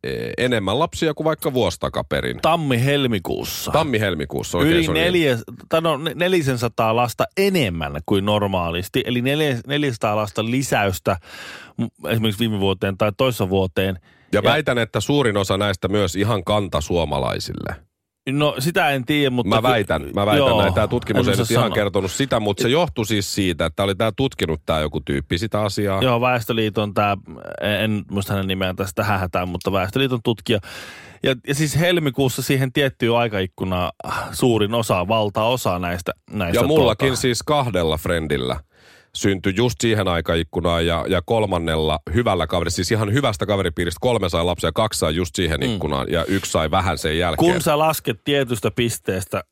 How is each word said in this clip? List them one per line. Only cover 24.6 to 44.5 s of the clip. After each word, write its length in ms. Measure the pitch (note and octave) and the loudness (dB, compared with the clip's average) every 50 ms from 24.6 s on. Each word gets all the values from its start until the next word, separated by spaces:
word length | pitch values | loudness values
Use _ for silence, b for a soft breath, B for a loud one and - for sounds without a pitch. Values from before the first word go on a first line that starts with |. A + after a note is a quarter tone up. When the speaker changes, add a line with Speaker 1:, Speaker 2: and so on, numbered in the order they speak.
| _ | _
Speaker 1:
tää 160 | - D#2+ D#2 | -2 0 0
joku 200 | D2+ D2+ D2 D#2 | 0 -2 -4 -6
tyyppi 360 | C#2 - C#2+ C#2 C#2+ - E2+ | -4 -2 -4 -4 -2 -2 -4
sitä 240 | E2+ F2+ E2+ - G#2 | -2 -2 -2 -2 -2
asiaa. 400 | G#2+ G2+ - - G#2 G2+ F#2+ G2 | -2 0 -2 -2 -2 0 0 0
Speaker 2:
Joo, 200 | A2+ C3 B2 A#2 | 2 2 2 2
Väestöliiton 720 | B2 B2 B2+ A#2+ A2 - A#2+ A2+ A2 G#2+ F#2+ A2+ G#2+ G#2 F#2+ | 2 0 0 0 -2 -2 -2 0 0 0 0 -2 -2 -2 0
tää, 240 | A2 G#2 G2+ G2+ F#2+ - - D#2+ A#1 G1+ G1+ G1+ G1+ | 0 0 0 0 -2 -4 -14 -16 -14 -14 -14 -10 -6
en, 180 | - G2+ G#2 F#2 | -2 -2 0 0
en 240 | G#2+ A2 G#2+ G#2 - - | 0 0 -2 -2 -4 -4
muista 220 | F#2 G2 G2 - G#2 | -4 -4 -2 -2 -2
hänen 140 | G2 G2 | -2 -2
nimeään 280 | F#2+ F#2+ F#2+ F#2+ F#2 F2+ | -2 -2 -2 -2 -2 -2
tästä 200 | - G2 F#2+ - | -2 -4 -4 -2
tähän 240 | - G#2 G#2 G#2 F#2+ | -4 -2 0 0 0
hätään, 300 | F#2+ F2 - F#2 F2+ F2+ | -2 -2 -2 -4 -4 -2
mutta 220 | F2 F2+ - F#2+ | -6 -4 -4 -2
Väestöliiton 480 | F#2+ F#2+ F2+ G2 - C3 C#3 C3 B2+ A#2 - | 0 0 -2 0 0 0 0 0 -2 -2 -2
tutkija. 360 | - A#2 G#2 - - A#2 G2+ B B B B B B B B B B B B - | -2 -4 -2 0 0 0 0 B B B B B B B B B B B B 0
Ja, 120 | C3+ C3 B2 _ | 0 0 -2 _
ja 80 | - C#3 | -6 -2
siis 240 | C3+ D#3+ D3 C3 C#3 | 0 0 0 2 2
helmikuussa 600 | E3+ F3 F#3 E3+ D#3 C#3+ A#2+ - C#3 C3 - - | 2 2 2 2 0 -2 0 0 0 0 0 -2
siihen 300 | C3 - C#3+ C3 C3+ C3 A#2+ | -2 0 2 2 2 0 0
tiettyyn 420 | D3+ C#3+ C3+ - _ B2+ A2+ A#2 | 0 0 0 0 _ 0 2 2
aikaikkunaan 760 | A#2+ A#2+ A#2 G#2 G2 F#2+ F2+ _ - G2 F#2 F#2 F2+ F2+ - - _ - - B B B B | 2 2 0 0 -2 -4 -4 _ -6 -4 -2 -2 -2 -2 -2 -4 _ -10 -8 B B B B
suurin 420 | - - - B2+ A#2 A2 G#2 G2+ A2+ | -4 2 4 4 4 4 2 2 2
osa, 340 | A#2+ A2+ - G#2+ F#2 F2 | -2 0 2 2 0 2
valtaosa 720 | F#2 A2 A2+ G#2+ G#2 G2 A2 G#2+ A#2 B2+ B2 - A2 F2+ F2 | 2 2 2 2 0 0 0 2 2 0 0 0 -2 -2 0
näistä... 320 | F2+ F2 F2 F2+ F2 - - _ _ - | -2 -4 -4 -4 -6 -6 -8 _ _ -10
näistä 280 | - - F2+ E2+ F#2 A#2 A#2+ | -6 -4 -2 0 2 2 2
Speaker 1:
Ja 40 | |
mullakin 400 | - D3+ D#3 C#3 A#2+ G#2+ - - | 4 4 4 4 4 2 2 0
Speaker 2:
tuota 140 | C3+ C3 A2+ | 0 0 2
Speaker 1:
siis 220 | - B2+ A#2+ - - | 0 0 0 0 -2
kahdella 540 | - D3+ D3 C3+ B2 G2 F#2 E2+ D#2+ D#2 | 0 0 0 0 0 0 0 0 0 0
frendillä 600 | D#2+ - F2+ F2 E2 D#2+ D2 D2 C#2 B1+ B1 B1+ - - _ b b b b b b b b b | -2 0 -2 -2 0 0 -2 -2 -2 -2 -2 -4 -6 -8 _ b b b b b b b b b
syntyi 380 | - - G#2 G2 F#2 - G2+ F#2 | -2 0 0 0 2 -2 -2 0
just 180 | F#2+ A#2+ B2 A2+ - | 2 0 0 0 0
siihen 260 | - A#2 A2 G#2+ G2 | 0 0 2 2 2
aikaikkunaan 760 | F#2 F2 E2 E2 - E2+ E2+ E2 - - F2+ E2 F2 E2+ E2+ E2+ | 2 0 0 0 0 0 0 0 -2 -4 -2 0 2 2 2 2
ja, 200 | E2+ E2+ E2 A1 | 2 0 0 0
ja 140 | B1+ F#2 F2 | 0 0 0
kolmannella 760 | E2 - A#2 A2+ G#2+ G2+ F#2+ F2 E2 E2 D#2+ D#2+ D#2 D#2 D2+ D2+ _ - D#2+ | 2 2 0 2 2 2 0 0 0 0 0 0 2 0 0 -2 _ -2 -2
hyvällä 340 | A2 A#2+ A2+ G2 F2+ D#2+ | 0 2 2 2 0 0
kaverilla, 220 | D#2 - F2 E2 E2 F2+ | 0 0 -2 -2 -2 -2
siis 160 | - F2+ - | -2 0 0
ihan 220 | A#2 G#2+ A2 G2+ G#2 | 0 0 0 0 0
hyvästä 320 | C#3+ C#3 B2 G#2 - - | 2 2 0 0 -2 -2
kaveripiiristä 520 | F#2 G#2 G2 F#2 F2 D#2+ - E2+ F2 E2+ - | 0 0 0 0 -2 -2 -2 -4 -4 -4 -2
kolme 280 | - B2+ A#2+ A2 F#2+ F2 | 0 0 2 2 0 0
sai 140 | E2 E2+ E2+ | 0 0 0
lapsia, 280 | F2+ | 0